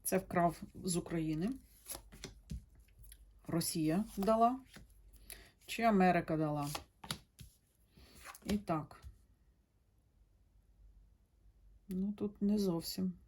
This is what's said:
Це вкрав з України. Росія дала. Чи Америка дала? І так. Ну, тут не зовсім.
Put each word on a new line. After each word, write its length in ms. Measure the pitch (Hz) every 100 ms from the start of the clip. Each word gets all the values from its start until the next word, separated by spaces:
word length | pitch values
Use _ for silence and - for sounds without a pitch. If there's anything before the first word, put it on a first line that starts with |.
Це 160 | - 190
вкрав 440 | - 180 170 - - -
з 120 | 190 175
України. 540 | - 170 160 156 190 269 - - - - - - - - - - - - - - - - - - -
Росія 580 | 170 160 170 156 175 220 -
дала. 420 | 196 226 233 262 - - - - - - - - - _ -
Чи 160 | -
Америка 540 | 226 202 185 175 165 156
дала? 320 | 156 147 147 147 - _ - - - _ - _ _ _ _ - - - - -
І 140 | - 208
так. 440 | - 160 151 - - - _ _ _ _ _ _ _ _ _ _ _ _ _ _ _ _ - - - _ _ _ - _ - - -
Ну, 240 | 185 196
тут 300 | 208 208 -
не 160 | 202 208
зовсім. 540 | 196 165 - - 185 175